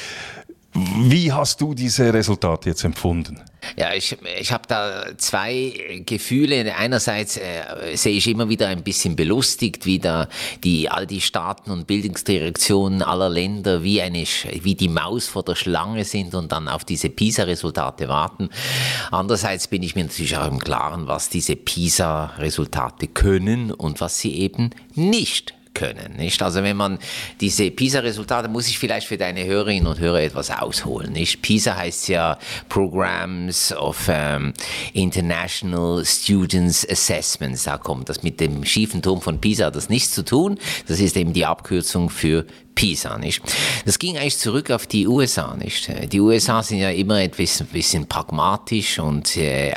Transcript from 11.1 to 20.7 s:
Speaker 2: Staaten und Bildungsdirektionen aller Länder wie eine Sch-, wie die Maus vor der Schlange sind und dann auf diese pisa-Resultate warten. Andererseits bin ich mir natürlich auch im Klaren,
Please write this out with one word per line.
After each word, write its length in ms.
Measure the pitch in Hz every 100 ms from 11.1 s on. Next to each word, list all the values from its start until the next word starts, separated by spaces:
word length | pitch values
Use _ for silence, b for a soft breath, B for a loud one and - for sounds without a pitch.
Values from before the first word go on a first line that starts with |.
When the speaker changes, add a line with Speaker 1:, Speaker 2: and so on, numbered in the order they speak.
| 98
Speaker 2:
Staaten 520 | - 95 85 101 -
und 160 | 92 80
Bildungsdirektionen 1160 | 101 101 87 - 92 82 82 - 98 98 95
aller 260 | 87 90 95
Länder 560 | 85 92 104 98 87
wie 180 | 90 104
eine 220 | 90 87
Sch-, 400 | 78 - - 85
wie 120 | 90 95
die 120 | 92
Maus 400 | 82 82 117 -
vor 160 | 98
der 120 | 90 87
Schlange 500 | 95 85 92 110 98
sind 300 | 104 90 92
und 180 | 80
dann 160 | 80 78
auf 160 | 71 -
diese 240 | 82 76
pisa-Resultate 960 | - 104 113 90 85 85 73 67 - 65
warten. 400 | 69 82 - 92 B B 131 127 B B
Andererseits 560 | 92 98 120 101 95 -
bin 160 | 95
ich 120 | 87 92
mir 100 | 80
natürlich 320 | - 76 73
auch 100 | 73
im 120 | 67
Klaren, 460 | -